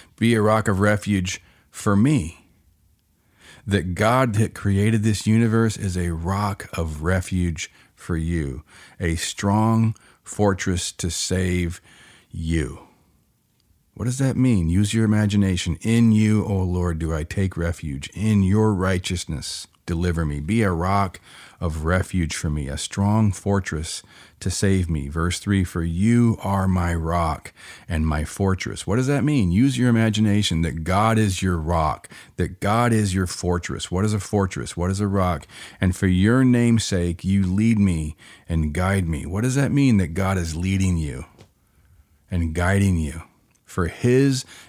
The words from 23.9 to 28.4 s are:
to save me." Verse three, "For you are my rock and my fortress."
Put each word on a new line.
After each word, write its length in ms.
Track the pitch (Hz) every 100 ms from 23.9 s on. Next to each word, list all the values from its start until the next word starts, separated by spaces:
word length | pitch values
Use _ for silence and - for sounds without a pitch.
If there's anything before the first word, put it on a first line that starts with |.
| - - - - _
to 120 | 95
save 380 | - 101 95 85
me." 200 | 80 69
Verse 320 | 78 85 90
three, 240 | - 101
"For 180 | 90 87
you 560 | 85 82 104 120 120 110
are 260 | 101 98 95
my 260 | 92 87
rock 580 | 85 80 87 82 76 - - - - -
and 180 | 85 78
my 180 | 76
fortress." 640 | 73 -